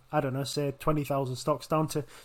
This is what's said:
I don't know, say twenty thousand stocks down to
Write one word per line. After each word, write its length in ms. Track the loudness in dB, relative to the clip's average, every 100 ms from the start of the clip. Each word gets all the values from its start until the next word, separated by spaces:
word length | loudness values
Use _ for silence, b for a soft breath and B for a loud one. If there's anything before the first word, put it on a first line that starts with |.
| -4
I 80 | 0
don't 140 | 0
know, 100 | -2
say 300 | -2 -2 -2 -2
twenty 260 | 0 2
thousand 340 | 2 0 0 -2
stocks 280 | 0 0 2
down 220 | 0 2
to 140 | -2 -6 B